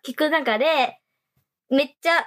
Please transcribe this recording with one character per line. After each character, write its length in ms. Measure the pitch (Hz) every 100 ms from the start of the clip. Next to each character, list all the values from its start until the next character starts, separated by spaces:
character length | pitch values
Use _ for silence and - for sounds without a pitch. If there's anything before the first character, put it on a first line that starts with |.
聞 120 | - 247
く 140 | 302
中 280 | 320 254 220
で、 400 | 294 311 247 - _ _ _ _ _ _ -
め 140 | 269
っ 100 | 277 _
ち 60 | 330
ゃ、 180 | 330